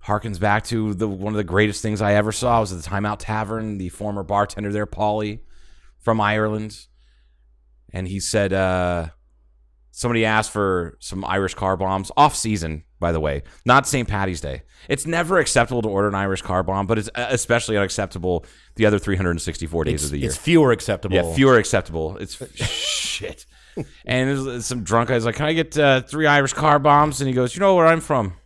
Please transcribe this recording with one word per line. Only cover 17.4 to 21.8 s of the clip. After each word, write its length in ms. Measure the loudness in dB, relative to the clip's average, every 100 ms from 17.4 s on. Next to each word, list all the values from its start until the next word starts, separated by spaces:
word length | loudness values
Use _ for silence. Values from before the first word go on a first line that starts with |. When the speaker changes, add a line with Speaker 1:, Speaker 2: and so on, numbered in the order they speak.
| 2 0 2 0
Speaker 1:
unacceptable 680 | 0 -2 -6 -4 -2 -2 -4 _ _
the 120 | 2 2
other 120 | 4
three 160 | 0 0
hundred 240 | 0 -2
sixty-four 440 | -4 -8 -6 -2
days 100 | -2
Speaker 2:
It's, 100 | -2 -4
Speaker 1:
of 40 |
the 60 | -4
year. 100 | -4
Speaker 2:
it's 80 | -4
fewer 360 | 2 4 6
acceptable. 420 | 2 0 -4 0
Speaker 1:
Yeah, 180 | 0 0
fewer 220 | 4 6 6
acceptable. 580 | 4 -2